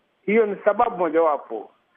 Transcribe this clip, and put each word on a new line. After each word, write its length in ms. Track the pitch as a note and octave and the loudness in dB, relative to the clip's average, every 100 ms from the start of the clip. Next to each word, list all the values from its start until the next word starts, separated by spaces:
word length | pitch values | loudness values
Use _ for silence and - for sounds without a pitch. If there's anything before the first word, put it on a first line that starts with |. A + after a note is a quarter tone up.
| _ _ - | _ _ 0
Hiyo 200 | A3 G#3+ | 0 0
ni 100 | F#3 | -2
sababu 320 | G#3 G3+ A#3 F3 | -2 0 0 0
mojawapo. 760 | E3+ D#3+ D#3+ C#3+ - A2 - _ _ | -2 2 2 0 -6 -12 -12 _ _